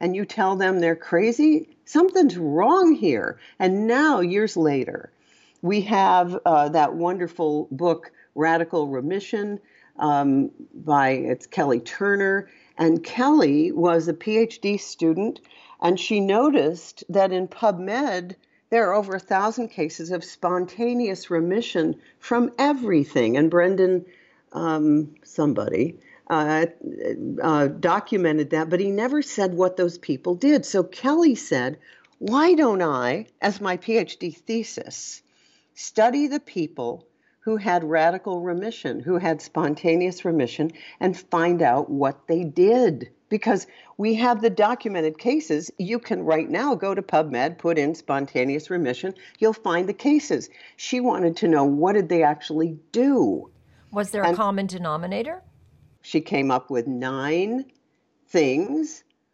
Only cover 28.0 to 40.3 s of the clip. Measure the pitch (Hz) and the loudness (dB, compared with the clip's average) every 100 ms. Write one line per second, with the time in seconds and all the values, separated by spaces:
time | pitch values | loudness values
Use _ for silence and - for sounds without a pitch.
28 | - 202 170 156 147 156 160 175 196 196 | 0 0 2 0 0 -2 0 0 0 -2
29 | 247 294 277 - 190 175 185 185 175 170 | -2 -2 -2 -2 -2 0 0 0 -2 -2
30 | - 135 180 175 277 294 - 196 180 - | -6 -6 -4 0 2 2 2 -2 -2 -2
31 | 262 311 330 226 - 139 127 - _ - | -2 4 4 2 -2 -2 -2 -6 _ -20
32 | _ - 196 262 339 320 262 196 165 131 | _ -10 -2 2 4 4 4 2 0 0
33 | 123 139 220 - 202 202 196 180 - 226 | 0 -2 -6 -4 -4 -2 -4 -4 0 -2
34 | 175 - 180 - - 226 214 - - - | -2 -6 -10 -10 -6 -6 -6 -10 -14 -14
35 | - - _ _ _ _ _ - - - | -16 -18 _ _ _ _ _ -18 -8 2
36 | 226 285 294 294 - 180 151 - 120 - | 2 2 0 -2 -6 -6 -6 -6 -8 -8
37 | _ _ _ _ 220 214 196 175 156 160 | _ _ _ _ -4 -4 0 0 2 2
38 | 160 185 196 175 180 175 214 226 135 117 | 2 2 -4 -6 -4 -6 -6 -8 -8 -6
39 | 135 175 165 156 - 160 151 151 170 165 | -2 -2 0 -2 -4 -4 -2 0 0 2
40 | 180 175 180 | 0 -2 -2